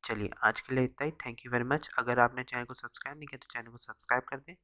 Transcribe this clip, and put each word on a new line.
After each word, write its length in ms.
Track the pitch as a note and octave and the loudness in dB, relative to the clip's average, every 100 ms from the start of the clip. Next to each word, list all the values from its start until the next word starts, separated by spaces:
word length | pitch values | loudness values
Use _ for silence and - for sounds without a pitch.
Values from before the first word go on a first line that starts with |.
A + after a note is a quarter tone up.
चलिए 260 | - G#2+ G#2 - | -4 -2 -2 2
आज 180 | A2 A2 | 2 2
के 140 | - C3 | -2 2
लिए 80 | |
इतना 220 | B2 - D3 | 2 0 -4
ही। 60 | D#3 | -4
Thank 220 | B2 A#2 B2 | -10 -10 0
you 80 | B2 | 0
very 140 | B2 | 2
much। 180 | D3+ - - | 0 0 -2
अगर 200 | A#2+ B2 | 2 6
आपने 240 | A#2+ B2+ | 6 4
channel 220 | B2 B2 A#2+ | -4 -4 -6
को 80 | |
सब्सक्राइब 440 | B2+ A#2+ - C3+ D3 | -8 -10 -10 -10 -10
नहीं 100 | D3 | -12
किया 100 | C3 | -14
तो 160 | - | -12
चैनल 180 | A#2+ A2+ | -12 -12
को 60 | A#2+ | -16
सब्सक्राइब 460 | - A2 - B2+ | -16 -14 4 4
कर 160 | - C3+ | 4 -8
दें 160 | - F#3 | -8 -18